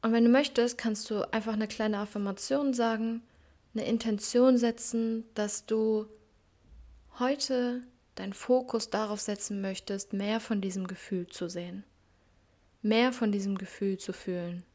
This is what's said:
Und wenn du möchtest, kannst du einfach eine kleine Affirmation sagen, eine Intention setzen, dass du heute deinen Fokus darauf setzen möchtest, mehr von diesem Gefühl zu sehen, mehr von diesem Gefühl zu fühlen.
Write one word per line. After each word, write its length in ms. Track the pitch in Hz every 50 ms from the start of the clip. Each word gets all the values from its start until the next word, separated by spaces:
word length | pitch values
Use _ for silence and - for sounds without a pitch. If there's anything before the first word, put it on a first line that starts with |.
Und 120 | - 226 226
wenn 100 | 233 233
du 60 | 240
möchtest, 480 | 240 269 294 285 - 240 233 240 240
kannst 320 | - - 226 214 208 - -
du 240 | 220 202 - - -
einfach 200 | 220 208 226 220
eine 140 | 208 220
kleine 300 | 208 - - 220 214 214
Affirmation 760 | 202 214 208 - 214 202 196 196 - - - 269 285 285 277 254
sagen, 480 | 240 233 226 226 214 226 226 233 233 - _ _ - - _ _ _ _ _ _
eine 120 | 220 -
Intention 720 | - 226 226 - 226 214 208 - - - 240 247 262 254 240
setzen, 680 | 247 233 233 233 - - - 226 226 226 226 226 226 - -
dass 320 | - 208 208 - - -
du 400 | - 220 220 220 220 220 214 214 214 - - _ _ _ _ _ _ _ _ _ - - - - - - - _ - -
heute 640 | - 247 262 285 277 - - 262 247 247 240 247 254 247 - _ _ _ _ _
deinen 200 | - 190 196 202
Fokus 580 | - - - 247 254 254 254 - 226 220 -
darauf 280 | - 208 214 208 208 208
setzen 420 | - - 208 202 - - 202 196
möchtest, 520 | 196 196 190 - - - 202 196 - - -
mehr 260 | 196 196 208 220 226
von 220 | 220 - 226 202
diesem 240 | 190 190 185 190 185
Gefühl 400 | 180 185 - - - 196 180 180
zu 240 | - - - 175 170
sehen, 340 | 180 175 175 175 180 196 202 _ _ _ _ _ _ _ _ _ _ _ _ _ _ _ _ _ _ _ -
mehr 300 | 208 214 226 240 254 247
von 180 | 247 240 208
diesem 260 | 208 202 196 196 196
Gefühl 400 | 190 196 - - - 202 196 190
zu 160 | 190 - - 185
fühlen. 480 | - - 196 180 180 175 175 175 175 180 _